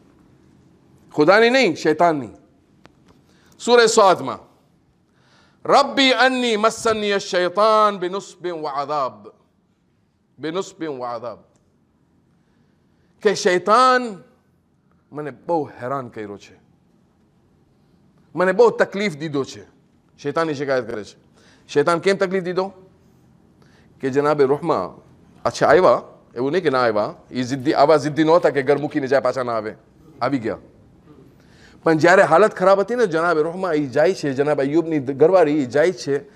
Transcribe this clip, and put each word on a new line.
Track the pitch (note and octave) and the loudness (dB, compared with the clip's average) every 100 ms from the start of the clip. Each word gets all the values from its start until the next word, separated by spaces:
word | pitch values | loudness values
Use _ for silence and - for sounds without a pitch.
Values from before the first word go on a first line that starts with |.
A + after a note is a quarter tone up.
| _ _ _ _ _ _ _ _ _ _ _ | _ _ _ _ _ _ _ _ _ _ _
ખુદાની | - D3+ G#3 A#3 | 0 4 4 4
નહીં, | C4 A3 D3 | 4 0 0
શૈતાનની. | E3 D#3 F3 D3+ A2 F#2+ _ _ _ _ - _ _ _ _ _ _ - | -2 0 0 0 -6 -16 _ _ _ _ -20 _ _ _ _ _ _ -10
સૂરે | - A#3+ A3+ | 2 4 6
સાદમાં, | A3+ G3 D#3+ C3 G2+ - _ _ _ _ _ _ _ _ _ _ _ - | 6 4 4 -2 -10 -14 _ _ _ _ _ _ _ _ _ _ _ 2
"રબ્બી | A3 C4+ A3+ C4+ | 2 2 2 2
અન્ની | A#3 C4 B3+ B3 G#3 | 4 2 0 -2 0
મસ્સની | A3 A3 A#3 A3 G#3 | -2 -2 -4 -2 -2
અશ-શૈતાન | G3+ - F#3 F3+ F3+ A3 G#3+ G#3 G3+ | -4 -2 -2 -2 0 2 4 2 0
બિનુસ્બિન | F3+ G3 F#3 - F3 | -6 -8 -12 -12 -10
વ | E3 D3+ | -8 -8
અઝાબ, | C3+ C#3 D3+ B2+ A2 G#2 - _ _ _ _ _ _ _ _ _ - | -6 -6 -4 -4 -8 -20 -20 _ _ _ _ _ _ _ _ _ -12
બિનુસ્બિન | C#3+ F3 F#3+ - D#3+ | -8 -6 -8 -8 -10
વ | C3 B2 | -8 -8
અઝાબ." | A#2 A#2 F#2+ _ _ _ _ _ _ _ _ _ _ _ _ _ _ _ _ _ _ | -10 -10 -14 _ _ _ _ _ _ _ _ _ _ _ _ _ _ _ _ _ _
કે | G#3 F#3+ | -2 0
શૈતાન | G3+ F3+ F3+ A3+ B3+ B3+ B3 F#3 - _ _ _ _ _ _ _ _ | 0 0 0 0 2 0 -2 -12 -20 _ _ _ _ _ _ _ _
મને | C#3 D3+ | -14 -14
બહુ | A#2+ - E3+ C3+ - | -12 -6 -4 -4 -10
હેરાન | B2 C#3 B2 | -10 -8 -10
કર્યો | A2 G#2 G2+ | -14 -14 -14
છે, | - F2 _ _ _ _ _ _ _ _ _ _ _ _ _ _ _ _ _ D3+ | -20 _ _ _ _ _ _ _ _ _ _ _ _ _ _ _ _ _ _ -4
મને | F#3 | 0
બહુ | F#3 A#3 | 4 4
તકલીફ | - F#3+ F#3+ G#3 | 4 -2 -2 -6
દીધો | D3 D#3+ C#3+ | -6 -6 -6
છે. | B2+ G#2 F#2 _ _ _ _ _ | -6 -10 -20 _ _ _ _ _
શૈતાનની | C#3+ D#3 E3 | -8 -4 -4
શિકાયત | C#3 C#3+ C3 A2 | -4 -4 -4 -4
કરે | G#2+ | -10
છે. | G2 - _ _ _ _ - | -12 -18 _ _ _ _ -6
શૈતાન | D3 D3 E3+ | -2 0 0
કેમ | F#3 F#3+ | 0 -2
તકલીફ | F#3+ F#3+ | -2 -4
દીધો? | F3 F3+ G3 - - _ _ _ _ _ _ _ _ _ _ _ | -6 -6 -6 -8 -20 _ _ _ _ _ _ _ _ _ _ _
કે | C3+ | -4
જનાબે | C3 D3 D3+ | 0 2 4
રૂહમાં, | C3 C#3+ D#3+ B2 F2 - - _ _ _ | 2 2 -2 -4 -4 -10 -20 _ _ _
અચ્છા, | A#2+ - A#2 | -6 0 4
આવ્યા, | D#3 F3 A#2+ - - _ - | 4 6 2 -2 -20 _ -8
એવું | C3 | -4
નહીં | F3 | -2
કે | D#3+ | 0
ના | C3 | 0
આવ્યા, | B2 G#2+ A2 F3 - | 0 0 -4 -6 -12
એ | B2 | -8
જિદ્દી, | B2 C3+ B2+ | -6 -6 -2
આવા | - C#3+ D3+ | 2 4 2
જિદ્દી | C#3 C#3 | 0 -2
નહોતા | D#3 E3+ E3+ | 2 2 2
કે | C#3 | 0
ઘર | C3+ C#3+ | 0 0
મૂકીને | C#3+ D3+ C3+ | -2 -6 -2
જાય, | C3+ | 0
પાછા | B2 B2+ | 0 -2
ના | B2 | -4
આવે, | A2+ G#2+ F#2 _ _ - - | -6 -8 -12 _ _ -20 -8
આવી | B2 C#3 | -6 -4
ગયા. | A2 - - _ _ _ _ - - _ _ _ - - | -6 -8 -12 _ _ _ _ -20 -20 _ _ _ -20 -8
પણ | E3 D#3+ | -2 2
જ્યારે | E3+ F#3+ | 6 6
હાલત | E3+ D#3+ G#3 - | 6 4 4 2
ખરાબ | F#3 G3 | 2 2
હતી | G3+ B3 | 0 -2
ને, | G#3+ | -2
જનાબ | D#3 F3 D#3+ | 0 0 0
રૂહમા | D#3 F3+ F#3+ | -2 -4 -4
ઈ | D#3 C#3 | -2 -2
જાય | B2+ E3 | 0 0
છે, | F#3 D3 | 0 -4
જનાબ | B2+ C#3+ C#3+ | -2 -2 0
અય્યુબની | C#3 D#3 E3 D#3 | 0 0 0 -2
દ-, | B2+ | -4
ઘરવાળી | C#3 D3+ F#3 D#3 | 2 4 6 4
ઈ | D3+ B2+ | 2 -2
જાય | C3+ E3+ | 0 0
છે | F3+ - C#3 - | 0 -4 -6 -6